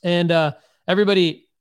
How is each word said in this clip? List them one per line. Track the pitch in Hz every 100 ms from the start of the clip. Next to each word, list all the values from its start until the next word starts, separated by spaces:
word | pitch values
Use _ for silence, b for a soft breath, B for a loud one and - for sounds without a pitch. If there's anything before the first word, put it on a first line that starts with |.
And, | 175 175 175
uh, | 165 156 - b b b
everybody, | 190 208 196 170 - _ _